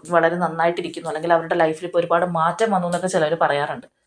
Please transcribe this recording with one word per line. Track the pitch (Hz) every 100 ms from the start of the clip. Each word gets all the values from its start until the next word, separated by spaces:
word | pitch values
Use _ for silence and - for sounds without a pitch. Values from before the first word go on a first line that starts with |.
| 165 170
വളരെ | 165 175
നന്നായിട്ടിരിക്കുന്നു, | 165 165 170 175 165 165 165
അല്ലെങ്കിൽ | 151 170
അവരുടെ | 165 165 175
ലൈഫിൽ | 160 156 175
ഇപ്പോൾ | 170
ഒരുപാട് | 170 170 180
മാറ്റം | 165 160 170 220
വന്നു" | 190 175
എന്നൊക്കെ | 175 185
ചിലർ | 185 151 165
പറയാറുണ്ട്. | 156 143 147 190 - _